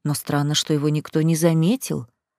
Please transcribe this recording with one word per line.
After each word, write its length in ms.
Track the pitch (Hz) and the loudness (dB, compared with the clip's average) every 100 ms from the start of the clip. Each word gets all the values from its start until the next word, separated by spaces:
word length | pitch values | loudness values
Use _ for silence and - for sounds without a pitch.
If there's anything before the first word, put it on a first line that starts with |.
но 100 | 147 | -6
странно, 400 | 143 - 147 143 | -6 -2 -2 0
что 180 | 147 - | -2 0
его 160 | 151 151 | 0 0
никто 320 | 151 - 160 | -2 -2 0
не 120 | 156 165 | 0 2
заметил. 680 | 170 160 165 262 - 147 120 _ _ | 2 2 2 0 -2 -8 -8 _ _